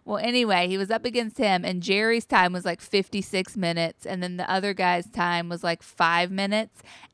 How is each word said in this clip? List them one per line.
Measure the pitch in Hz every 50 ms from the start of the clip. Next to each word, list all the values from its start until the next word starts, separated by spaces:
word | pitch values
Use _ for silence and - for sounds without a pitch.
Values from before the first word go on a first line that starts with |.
| _
Well, | - 208
anyway, | 185 214 240 240 247 240 214 190 175 180
he | 180 190
was | 190 196 196
up | 226 226 220
against | 247 220 240 226 214 -
him, | - 220 202 185 180 175
and | 180 185 180 170
Jerry's | 190 196 202 220 226 233 233 -
time | - 277 196 180 180 180
was, | 180 170
like, | 185 170 -
fifty-six | - - - 196 190 - - 202 185 - - 185 190 - -
minutes, | 202 180 170 170 170 165 160 - _ -
and | - 185 180 180
then | 180 180
the | 180 - -
other | 185 190 196 202 190
guy's | 190 185 175 175 175 175 -
time | - - 175 175 175 170 175 170
was, | 175 170 -
like, | 170 170 - -
five | - - - 175 165 170 170 180 180
minutes. | 190 190 196 196 208 214 220 - _ - - - - - - -